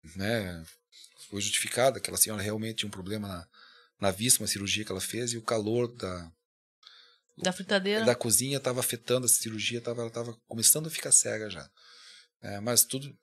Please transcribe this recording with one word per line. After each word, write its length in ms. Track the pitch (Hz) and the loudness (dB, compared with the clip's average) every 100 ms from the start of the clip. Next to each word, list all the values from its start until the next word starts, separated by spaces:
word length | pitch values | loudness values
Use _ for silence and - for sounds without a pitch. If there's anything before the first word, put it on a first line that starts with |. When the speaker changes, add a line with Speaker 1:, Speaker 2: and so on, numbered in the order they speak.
| 80 92 | -12 -4
Speaker 1:
né, 460 | 98 117 95 85 82 - _ - - _ - | 0 0 -2 -8 -14 -20 _ -20 -20 _ -10
foi 100 | 101 | -4
justificada, 580 | 101 - - - 135 120 | 0 0 0 4 4 4
aquela 180 | - 92 | -4 2
senhora 260 | - 107 | 2 2
realmente 360 | 101 107 110 110 | -2 -2 -4 -6
tinha 100 | 104 | -6
um 40 | |
problema 360 | 98 90 107 101 | -6 -6 -6 -6
na, 180 | 90 - - - - _ _ | -10 -12 -20 -20 -20 _ _
na 100 | 98 | 0
vista, 320 | 92 120 - | 2 2 2
uma 40 | 104 | 2
cirurgia 360 | 98 98 98 | -2 0 -2
que 80 | 107 | -2
ela 80 | 95 | -6
fez, 320 | - 113 120 | -4 -4 -4
e 60 | 117 | -4
o 40 | |
calor 460 | 110 113 107 120 120 123 | 0 0 2 0 0 -4
da, 340 | 95 90 85 _ _ _ _ _ - - - _ _ - | -8 -6 -12 _ _ _ _ _ -20 -20 -20 _ _ -2
Speaker 2:
Da 140 | 180 | -2
fritadeira? 520 | 180 185 202 190 208 | -2 0 2 2 2
Speaker 1:
da 100 | 226 | 2
cozinha 460 | - 117 104 131 139 | 2 2 2 2 0
tava 200 | 127 127 | 0 0
afetando 460 | - 117 - 123 123 | -2 -4 0 2 4
a 20 | |
cirurgia, 520 | - 113 110 104 117 | 2 0 -4 -4 -4
tava, 220 | 117 120 | -4 -4
ela 80 | 113 | -6
tava 260 | 117 117 117 _ | -6 -8 -12 _
começando 400 | 113 110 151 160 | 2 4 4 0
a 40 | |
ficar 220 | 156 - | -6 4
cega 380 | - 117 110 107 | 4 4 -2 -4
já. 180 | 87 - _ - - - - _ _ | -8 -12 _ -20 -20 -20 -20 _ _
É, 180 | 101 101 | -10 -6
mas 240 | 110 117 | 2 2
tudo 280 | - 131 139 - | 2 -2 -8 -16